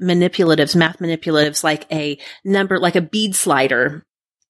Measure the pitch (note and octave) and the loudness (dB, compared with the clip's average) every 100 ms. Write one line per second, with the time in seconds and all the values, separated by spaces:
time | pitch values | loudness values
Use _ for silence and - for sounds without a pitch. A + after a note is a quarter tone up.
0 | F3+ F3 F3 - E3+ D#3 C#3+ F3 D#3+ - | 0 2 2 2 2 2 2 2 2 0
1 | E3+ D#3+ E3+ D3+ D3 C#3+ D#3+ D3+ - D#3+ | -6 -6 -2 0 0 0 -2 -4 -6 -6
2 | D3 C#3+ - - F#3+ G3 F#3+ F#3 F3+ F3 | -6 -8 -14 -12 -2 0 0 0 2 0
3 | D#3+ G#3+ G#3+ F#3 F3+ C#3 C3 B2 C3 D3 | -2 -4 -4 -2 0 2 2 2 0 -4
4 | - _ _ _ | -18 _ _ _